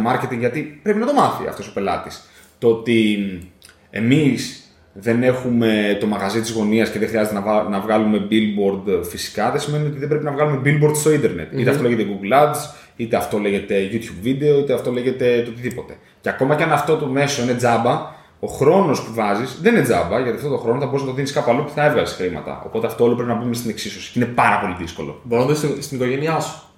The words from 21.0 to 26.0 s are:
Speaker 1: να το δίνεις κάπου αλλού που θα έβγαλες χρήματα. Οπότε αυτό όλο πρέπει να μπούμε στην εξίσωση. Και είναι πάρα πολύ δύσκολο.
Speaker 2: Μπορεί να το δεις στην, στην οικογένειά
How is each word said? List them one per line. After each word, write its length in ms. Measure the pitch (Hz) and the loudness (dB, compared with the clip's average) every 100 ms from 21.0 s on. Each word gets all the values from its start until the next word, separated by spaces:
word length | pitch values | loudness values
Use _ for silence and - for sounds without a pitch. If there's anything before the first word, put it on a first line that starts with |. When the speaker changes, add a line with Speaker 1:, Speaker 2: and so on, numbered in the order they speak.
Speaker 1:
να 60 | 131 | -4
το 60 | |
δίνεις 180 | 131 135 | -4 -2
κάπου 180 | - 123 | 0 2
αλλού 120 | 120 | 2
που 80 | - - | 0 0
θα 100 | 151 | 2
έβγαλες 260 | 117 85 | 2 0
χρήματα. 520 | - 90 82 71 69 - | -2 -4 -4 -8 -10 -8
Οπότε 220 | 113 113 | -4 -4
αυτό 160 | - | 2
όλο 120 | 120 120 | 2 2
πρέπει 140 | 120 | 0
να 60 | 110 | -2
μπούμε 180 | 123 | -2
στην 160 | 117 117 | -4 -6
εξίσωση. 420 | 101 104 95 - | -6 -8 -12 -8
Και 80 | - | -2
είναι 80 | 120 | -2
πάρα 300 | - 117 101 | 2 2 2
πολύ 160 | 101 87 | -2 -6
δύσκολο. 400 | 82 - 76 73 | -8 -8 -10 -10
Speaker 2:
Μπορεί 180 | 123 117 | -2 0
να 60 | 131 | 2
το 60 | |
δεις 80 | 151 | 2
στην, 180 | 151 - | 0 -4
στην 140 | 147 | -6
οικογένειά 420 | 135 | -4